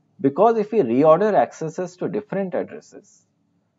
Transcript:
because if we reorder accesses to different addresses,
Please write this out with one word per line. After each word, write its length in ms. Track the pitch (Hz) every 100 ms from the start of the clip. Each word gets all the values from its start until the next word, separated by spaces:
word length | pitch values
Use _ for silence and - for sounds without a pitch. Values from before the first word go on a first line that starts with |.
| _ -
because 360 | 139 139 220 226
if 160 | 208
we 60 | 226
reorder 540 | 127 123 156 160 214
accesses 640 | 185 117 - 160 156 180 -
to 140 | 147
different 440 | 104 - 185 190
addresses, 720 | 123 92 73 - - - _ _ _ _ _ _